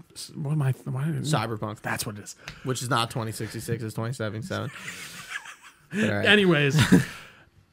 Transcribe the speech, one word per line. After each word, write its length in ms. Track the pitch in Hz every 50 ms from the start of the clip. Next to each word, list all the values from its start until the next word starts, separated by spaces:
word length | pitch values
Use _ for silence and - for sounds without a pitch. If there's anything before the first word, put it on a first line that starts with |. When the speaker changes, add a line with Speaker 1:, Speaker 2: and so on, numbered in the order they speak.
| - _ -
Speaker 1:
S-, 180 | - - - -
what 180 | - 151 139 156
am 80 | 151
I, 100 | 139 131 127 - -
why 180 | 143 131 127 143
did 100 | 165 156
I 20 | 135
Speaker 2:
Cyberpunk. 600 | 123 143 151 113 110 113 113 107 113 107 107 -
Speaker 1:
That's 240 | - - 110 110 -
what 120 | 113 104
it 60 | 104 -
is. 120 | - - - - - - - -
Speaker 2:
Which 180 | 131 127 -
is 80 | 131 120
not 200 | 139 117 117 117
twenty 200 | - 131 110 110 107
sixty-six, 500 | - 110 104 - 117 - - 117 113 113
it's 100 | 110 -
twenty 180 | 120 113 117 131
seventy-seven. 560 | - 110 107 104 113 - 98 101 104 107 139 - - - - - - - - - - - - -
Speaker 1:
<laughs> 580 | - - - - - - - - _ _ - -
Speaker 2:
All 60 | 202
right. 240 | 220 220 147 101 -
Speaker 1:
Anyways. 540 | 208 202 208 196 180 165 147 147 139 131 151
Speaker 2:
<laughs> 240 | 113 - 185 170 - - - - - - - - - _ _ _ _ _